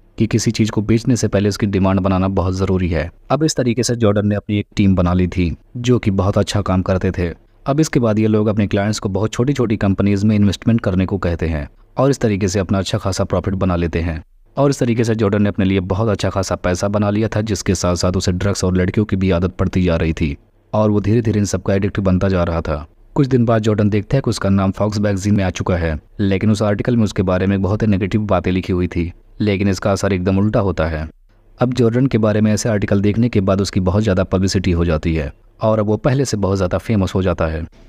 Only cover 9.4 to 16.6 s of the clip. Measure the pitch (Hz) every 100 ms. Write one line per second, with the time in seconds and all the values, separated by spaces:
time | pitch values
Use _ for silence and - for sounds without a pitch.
9.4 | 123 139 110 110 101 95 101 101 107 107
10.4 | 101 - 117 113 104 90 92 98 87 85
11.4 | 82 80 71 _ _ - 135 135 113 98
12.4 | 98 101 90 101 92 107 98 92 95 92
13.4 | 90 95 95 87 85 85 85 80 - _
14.4 | _ - 143 135 120 113 117 110 101 104
15.4 | 104 98 95 95 92 95 113 98 98 98
16.4 | 95 90